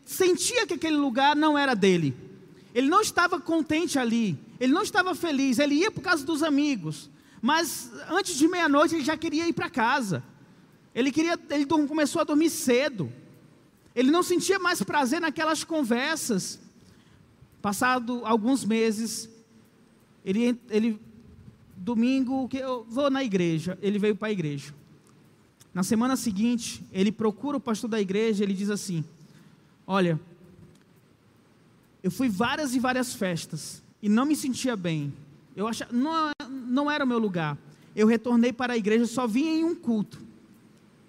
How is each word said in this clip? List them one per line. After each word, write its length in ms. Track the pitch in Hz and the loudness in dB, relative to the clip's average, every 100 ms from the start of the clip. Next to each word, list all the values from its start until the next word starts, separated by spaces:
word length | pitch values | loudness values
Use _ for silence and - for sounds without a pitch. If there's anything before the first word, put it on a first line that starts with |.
sentia 640 | - - 370 349 - 480 440 | -8 0 2 2 0 0 -2
que 80 | |
aquele 220 | 339 320 302 | -2 0 0
lugar 380 | 285 226 277 | 0 2 2
não 220 | 294 311 294 | 4 4 4
era 180 | 277 | 2
dele. 400 | 233 196 180 147 123 - - - - - | 4 4 4 2 -2 -12 -20 -20 -20 -6
Ele 120 | 233 269 | 0 4
não 140 | 370 | 4
estava 400 | 427 - 349 359 | 2 2 2 0
contente 580 | 254 330 285 311 339 277 | 0 0 2 0 0 0
ali, 400 | 240 233 214 147 - - | 0 0 0 -2 -8 -2
ele 160 | 254 | 2
não 80 | 320 | 2
estava 320 | 427 415 370 | 2 0 0
feliz, 440 | 311 339 277 277 233 | 0 -2 0 2 2
ele 180 | 285 285 | 2 2
ia 140 | 427 | 0
por 120 | - | -2
causa 200 | 359 339 | -2 -2
dos 200 | 277 320 | 0 -2
amigos, 680 | 320 277 294 254 156 151 - - _ - | 0 2 2 -2 -6 -10 -14 -20 _ -6
mas 500 | 226 320 330 - - - - | 0 0 0 -6 -12 -14 -4
antes 260 | 330 370 302 | -2 -2 2
de 100 | 320 | 2
meia-noite 480 | 359 330 285 320 | 4 2 4 4
ele 100 | 320 | 2
já 120 | 269 311 | -2 -2
queria 320 | 330 294 339 | -2 -2 -2
ir 60 | |
para 160 | - 349 | -2 -4
casa. 520 | - 226 285 220 151 - - - - - _ _ | 0 2 2 0 -4 -6 -20 -20 -20 -20 _ _
Ele 160 | - 277 | -2 -2
queria, 280 | 294 330 339 - | 0 0 -2 -2
ele 160 | 285 | -2
dorm-, 220 | 277 320 285 | 0 2 2
começou 340 | 311 294 339 | 0 0 0
a 40 | |
dormir 260 | 311 294 320 | 0 2 2
cedo. 600 | - - 247 302 226 127 - - - - - _ _ - | 0 2 2 2 -2 -8 -10 -20 -20 -20 -20 _ _ -10
Ele 160 | - 254 | 0 2
não 120 | 330 | 4
sentia 360 | 349 349 - 392 | 2 0 2 0
mais 240 | 359 339 | 0 0
prazer 380 | 202 311 262 320 | 0 0 0 0
naquelas 440 | 330 269 311 311 | -2 -2 -2 -2
conversas. 960 | - 320 247 233 277 320 - 196 - - - - - - - - _ _ - - | -2 -2 0 0 0 -2 -2 -2 -4 -12 -18 -20 -20 -20 -20 -20 _ _ -20 -8
Passado 580 | 202 202 254 254 233 247 | -6 0 0 0 -2 -6
alguns 400 | 220 226 208 269 180 | 0 0 2 0 0
meses, 640 | 226 226 208 226 - - - - - _ _ _ _ _ _ | 2 2 0 -4 -8 -12 -18 -20 -20 _ _ _ _ _ _
ele, 380 | - 196 240 240 - | -4 0 0 0 -2
ele, 320 | 208 226 214 - - - - - - - | 0 0 -2 -10 -20 -20 -20 -20 -20 -20
"Domingo, 760 | - 185 233 240 269 247 269 254 | -12 -4 0 2 2 0 -2 -4
que 100 | 269 | -6
eu 260 | 262 254 226 | -6 -6 -6
vou 220 | 226 285 | -2 0
na 160 | 269 | 0
igreja." 540 | 262 190 170 160 170 185 | 0 0 0 0 -4 -4
Ele 180 | 196 208 | -2 0
veio 160 | 208 | 0
para 140 | 214 214 | 0 -2
a 40 | |
igreja. 420 | 208 156 143 - - - - _ - - _ _ _ - | -2 -2 -4 -10 -20 -20 -20 _ -20 -20 _ _ _ -10
Na 120 | 180 | -4
semana 320 | 185 220 247 254 | 0 2 2 0
seguinte, 680 | 247 190 233 240 - - - | -2 0 0 0 -4 -12 -8
ele 200 | 190 202 | 0 0
procura 440 | - 220 208 277 277 | 0 -2 -2 -4 -4
o 40 | |
pastor 280 | - 214 247 | -4 -4 -2
da 120 | 220 | -2
igreja, 420 | 196 196 226 202 | -2 0 0 0
ele 120 | 202 | 0
diz 160 | 190 202 | -2 -2
assim, 340 | 202 - 170 147 - - - - - _ _ - | -4 -4 -6 -6 -12 -20 -20 -20 -20 _ _ -4
"Olha, 320 | 190 175 156 - - - - - - _ _ _ _ _ _ _ _ _ _ _ _ | 0 2 0 -6 -20 -20 -20 -20 -20 _ _ _ _ _ _ _ _ _ _ _ _
eu 80 | 185 | -6
fui 180 | - 262 | 0 -2
várias 460 | 190 233 311 294 | 0 -2 0 -2
e 60 | 247 | 0
várias 340 | 247 254 247 | 0 0 -2
festas 680 | - 190 165 - 156 - - - - | -4 -4 -4 -6 -12 -12 -18 -20 -6
e 60 | 208 | 2
não 180 | 214 285 | 2 4
me 80 | |
sentia 400 | 311 277 233 262 | 0 -2 -4 -4
bem. 380 | 226 175 160 143 139 - - - | -2 -2 -2 -4 -8 -16 -20 -16
Eu 140 | - 214 | -6 -6
acha-, 180 | 226 262 | -6 -4
não, 400 | 240 285 320 311 294 - | -2 0 0 -2 -4 -10
não 400 | 269 240 254 294 | -10 -2 0 0
era 140 | 294 | 0
o 20 | 269 | 0
meu 140 | 240 | 0
lugar. 360 | 214 175 156 143 - - - | 0 -2 -4 -4 -12 -20 -10
Eu 140 | - 214 | 2 4
retornei 440 | 233 240 240 240 | 4 4 4 4
para 200 | - 247 | 2 -2
a 40 | 240 | 0
igreja, 300 | 202 220 233 | 2 2 2
só 220 | 233 247 | 0 0
vim 180 | 214 320 | 2 2
em 180 | 320 | 2
um 120 | 330 349 | 0 -2
culto. 420 | - 226 - - - - - - - _ _ _ | -2 -2 -2 -8 -20 -20 -20 -20 -20 _ _ _